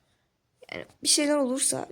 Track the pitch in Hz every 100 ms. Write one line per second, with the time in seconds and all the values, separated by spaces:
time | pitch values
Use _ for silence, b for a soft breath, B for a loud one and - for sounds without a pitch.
0 | _ _ _ _ _ _ - 85 - _
1 | - - 294 294 254 269 - - -